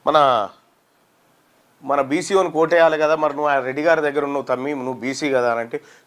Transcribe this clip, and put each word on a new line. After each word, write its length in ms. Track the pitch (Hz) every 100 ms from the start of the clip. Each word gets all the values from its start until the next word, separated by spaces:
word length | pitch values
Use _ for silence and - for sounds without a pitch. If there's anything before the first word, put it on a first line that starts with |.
| -
మన, 420 | 151 139 120 98 - _ _ _ _ _ _ _ _ _ _ _ _
మన 180 | 135 151
బీసీ 340 | 135 151 170 196
ఓనికి 220 | 180 151
ఓటేయాలి 400 | 160 170 165 156
కదా, 180 | 151 160
మరి 180 | 151
నువ్వు 160 | 143 147
ఆ 100 | 139
రెడ్డి 220 | 127 139
గారి 200 | 156 160
దగ్గర 220 | 147 143
ఉన్నావు 220 | 143 143 123
తమ్మి, 280 | 123 135
నువ్వు 200 | 147 127
బీసీ 360 | 127 123 131 151
కదా?" 220 | 131 120
అని 80 | 117
అంటే, 220 | 117 - - -